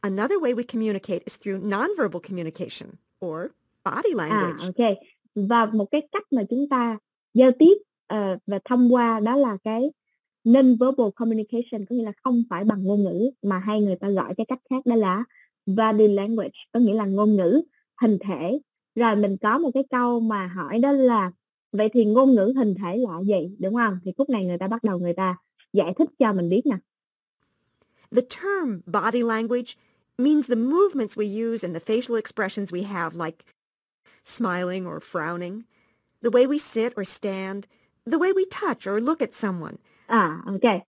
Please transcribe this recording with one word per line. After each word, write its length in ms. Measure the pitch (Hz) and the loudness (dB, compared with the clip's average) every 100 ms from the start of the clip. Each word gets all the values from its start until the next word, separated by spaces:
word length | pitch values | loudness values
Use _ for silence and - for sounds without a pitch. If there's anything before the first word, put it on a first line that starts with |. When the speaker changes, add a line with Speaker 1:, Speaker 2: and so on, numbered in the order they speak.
Speaker 1:
Another 380 | 202 190 226 392 | -4 -4 -2 0
way 160 | 277 | 0
we 100 | 240 240 | -2 -4
communicate 460 | 233 220 196 - 180 | -4 -4 -4 -6 -8
is 200 | - - | -8 -12
through 260 | 208 196 | -8 -6
nonverbal 560 | 208 196 285 392 220 175 - | -4 -2 -2 -2 -4 -4 -10
communication 640 | 185 160 160 180 - - - _ _ 180 | -8 -8 -10 -12 -12 -18 -20 _ _ -10
or 160 | 156 208 _ _ _ | -8 -10 _ _ _
body 260 | - - 440 | -6 -2 -2
Speaker 2:
À, 180 | 262 160 | -2 -2
Speaker 1:
language. 380 | 214 180 160 175 | 0 -2 -4 -8
Speaker 2:
ok. 300 | 180 233 196 - _ _ | 0 0 0 -8 _ _
Và 320 | - 202 233 220 | -6 0 2 2
một 180 | 220 202 | 0 0
cái 180 | 294 294 | -2 -4
cách 200 | 403 415 | -10 -2
mà 100 | 262 202 | -2 0
chúng 180 | 247 285 | -2 0
ta 280 | 262 233 214 _ _ _ | 0 -2 -4 _ _ _
giao 160 | 226 254 254 | 6 6 8
tiếp, 160 | 320 415 - _ _ | 8 6 2 _ _
ờ, 320 | 214 196 180 - | -4 -4 -4 -6
và 120 | 196 | -8
thông 300 | - 247 247 | -2 4 6
qua 260 | 247 233 226 | 6 4 0
đó 160 | 214 262 | 0 2
là 200 | 262 196 | 2 0
cái 260 | 220 220 277 - _ _ _ _ | -4 -2 -2 -6 _ _ _ _
nonverbal 640 | 226 254 262 233 254 269 220 | 6 8 8 6 2 2 0
communication, 720 | - 226 220 214 233 240 226 202 | 0 -2 -2 -2 -6 -6 -8 -6
có 80 | 240 | -4
nghĩa 80 | |
là 80 | 220 202 | -6 -6
không 180 | - 240 233 | -2 0 0
phải 140 | 175 | -2
bằng 200 | 208 208 | 0 0
ngôn 180 | 190 208 | 0 0
ngữ, 280 | 196 170 240 - | 0 0 -2 -2
mà 160 | 202 185 | -4 -2
hay 220 | 196 214 | -2 0
người 160 | 208 180 | 0 0
ta 140 | 196 | -2
gọi 240 | 196 - | -2 -4
cái 120 | 190 226 | -6 -6
cách 140 | 254 - | -8 -4
khác 160 | 262 247 | -4 0
đó 100 | 233 | 2
là 280 | 196 185 247 _ _ _ - | 2 -2 -4 _ _ _ -4
body 420 | 190 220 214 214 | 0 2 6 4
language, 500 | 202 202 226 190 - - | 4 -2 -4 -4 -10 -6
có 80 | 226 | 2
nghĩa 140 | 233 | 4
là 100 | 220 | 2
ngôn 320 | 202 190 214 208 | 0 2 4 4
ngữ 260 | 175 262 339 _ _ - | 4 2 0 _ _ 0
hình 180 | 240 196 | 2 2
thể. 380 | 190 170 165 277 _ _ _ | -2 -6 -4 -4 _ _ _
Rồi 220 | - 233 208 | 0 2 2
mình 200 | 208 196 | 0 0
có 220 | 214 254 | 0 0
một 120 | 320 | 0
cái 100 | 269 269 | -2 -2
câu 300 | 254 247 240 | -2 0 0
mà 260 | 226 208 185 | -2 -4 -6
hỏi 320 | 185 147 220 | -8 -4 0
đó 140 | 269 | 2
là, 400 | 285 254 226 185 - _ _ _ | 4 4 4 0 -6 _ _ _
"Vậy 160 | 202 214 | -2 2
thì 120 | 247 | 4
ngôn 300 | 214 220 269 | 4 6 6
ngữ 180 | 240 196 262 | 6 4 2
hình 180 | 226 | 0
thể 220 | 180 185 202 | 0 -4 -2
là 260 | 240 165 | -4 -2
gì?" 340 | 196 196 165 202 | 0 0 -2 -6
Đúng 160 | 190 | -4
không? 240 | 226 226 185 | 0 0 -2
Thì 80 | 185 180 | -8 -4
khúc 120 | 277 | -2
này 140 | 233 | 0
người 140 | 185 175 | -2 -4
ta 100 | 190 | -4
bắt 160 | 226 | -2
đầu 140 | 214 180 | -2 -2
người 160 | 175 | -4
ta 220 | 175 190 180 _ _ _ | -2 -2 -4 _ _ _
giải 220 | 196 165 - | -2 -2 -2
thích 100 | 320 _ | -4 _
cho 140 | 226 | 0
mình 160 | 196 170 | 0 0
biết 140 | 190 | 0
nè. 120 | 285 190 _ _ _ _ _ _ _ _ _ _ _ _ _ | 0 -4 _ _ _ _ _ _ _ _ _ _ _ _ _
Speaker 1:
The 120 | 233 | -2
term 580 | 254 - 392 392 302 190 - | -2 -8 -6 -4 -4 -6 -4
body 360 | 196 196 240 | -2 0 -2
language 520 | 233 220 226 240 247 - _ _ _ - | -2 -2 -2 -4 -6 -16 _ _ _ -2
means 300 | 262 302 262 | 2 2 2
the 80 | 240 | -2
movements 640 | 240 330 403 294 214 - | 0 2 2 0 -6 -4
we 340 | 214 208 226 | -4 -4 -4
use 160 | 226 175 | -4 -6
and 100 | 165 | -8
the 160 | - | -2
facial 200 | 220 247 | -4 -2
expressions 580 | 226 214 - 196 214 202 | -4 -4 -6 -6 -4 -8
we 120 | 175 | -8
have, 400 | 202 196 165 165 | -8 -6 -8 -6
like 120 | 165 165 _ _ _ _ _ _ _ _ | -10 -10 _ _ _ _ _ _ _ _
smiling 600 | - - 220 180 180 185 180 | -18 -6 -4 -2 -4 -6 -8
or 160 | 160 | -12
frowning, 580 | - 175 156 175 175 208 233 _ _ _ _ _ | -10 -8 -6 -8 -10 -12 -18 _ _ _ _ _
the 80 | 233 | 0
way 160 | 240 262 | 4 4
we 120 | 294 | 0
sit 340 | - 226 233 240 | -4 -4 -4 -6
or 80 | 190 | -10
stand, 560 | - 208 190 190 196 - _ _ _ - | -8 -8 -8 -8 -10 -14 _ _ _ -4
the 120 | 302 | -2
way 140 | 359 | 0
we 120 | 392 381 - | 0 -2 -4
touch 360 | 381 214 190 202 | -4 -4 -4 -4
or 60 | |
look 180 | 240 320 | -2 -2
at 140 | 214 | -4
someone. 400 | - 214 180 156 - _ _ _ | -4 -6 -6 -10 -16 _ _ _
Speaker 2:
À, 360 | 226 196 160 - | 0 2 -2 -8
ok. 360 | 196 240 - | 0 2 2